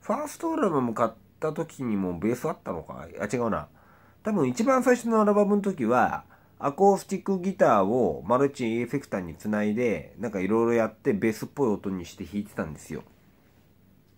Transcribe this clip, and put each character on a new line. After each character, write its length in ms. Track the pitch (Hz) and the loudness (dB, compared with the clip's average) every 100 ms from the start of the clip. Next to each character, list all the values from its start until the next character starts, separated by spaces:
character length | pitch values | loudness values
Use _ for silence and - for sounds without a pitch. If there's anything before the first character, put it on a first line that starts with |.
フ 120 | - | -4
ァ 100 | 226 | -4
ー 40 | 302 | -4
ス 100 | - | -6
ト 160 | 330 | -4
ア 20 | 320 | 0
ル 120 | 233 | 0
バ 120 | 151 | 0
ム 120 | 123 | -2
買 140 | 113 113 | 0 -2
っ 40 | - - _ | -2 -20 _
た 140 | 156 | -6
時 300 | 156 160 - | -6 -8 -6
に 120 | 127 104 | -4 -2
も 240 | 92 87 | -2 -2
ベ 140 | 101 | -2
ー 20 | 123 | -2
ス 140 | 156 | -4
あ 20 | |
っ 60 | 175 | -8
た 100 | - | -8
の 100 | 87 | -10
か？ 240 | 78 62 80 - | -10 -14 -14 -8
あ、 60 | - | -6
違 60 | 127 | -2
う 100 | 117 | -2
な。 180 | 87 73 - - - - _ | -2 -6 -16 -20 -20 -20 _
多 100 | - | -4
分 160 | 214 131 | 0 0
一 160 | 127 | 0
番 200 | 247 262 | 2 2
最 120 | 254 247 | 4 2
初 140 | 233 | 2
の 120 | 226 | 2
ア 40 | 208 | 4
ル 80 | |
バ 100 | 202 | 4
ム 140 | 202 208 | 4 2
の 40 | |
時 240 | 202 160 110 | 0 -2 2
は、 380 | 123 101 76 - - _ _ | 4 2 0 -10 -20 _ _
ア 140 | 135 | -6
コ 220 | 143 196 | 4 4
ー 40 | 190 | 4
ス 80 | - | 0
テ 120 | 190 | -8
ィ 20 | |
ッ 40 | |
ク 180 | - 190 | -2 -2
ギ 140 | 180 180 | -2 2
タ 280 | 160 110 | 4 6
ー 20 | 95 | 4
を 380 | 123 107 71 76 | 2 2 0 0
マ 120 | 123 | 2
ル 120 | 139 | 2
チ 160 | 139 120 | 0 -2
エ 200 | 113 120 | -2 -2
フ 100 | 143 | -4
ェ 60 | |
ク 60 | - | -4
タ 80 | 104 | -6
ー 20 | |
に 160 | 90 78 | -6 -10
つ 140 | 107 | -4
な 140 | 107 | -2
い 120 | 104 107 | 0 0
で、 400 | 123 90 - - | 0 -2 -6 -10
な 100 | 113 | -6
ん 20 | |
か 80 | 101 | -4
色 220 | 92 110 | 0 2
々 120 | 117 | 4
や 140 | 117 110 | 2 0
っ 80 | - | -2
て 160 | - | -2
ベ 200 | 107 113 | 0 0
ー 20 | |
ス 120 | 107 127 | -2 -8
っ 40 | |
ぽ 160 | - 135 | -2 0
い 40 | |
音 200 | 98 101 | 0 -4
に 160 | 95 85 | -6 -8
し 100 | - | -12
て 80 | |
弾 180 | 87 104 | -10 -8
い 40 | 104 | -8
て 80 | |
た 100 | - | -8
ん 100 | 87 | -8
で 60 | 73 | -8
す 140 | - | -12
よ。 100 | 76 - _ _ _ _ _ _ _ _ _ _ | -14 -14 _ _ _ _ _ _ _ _ _ _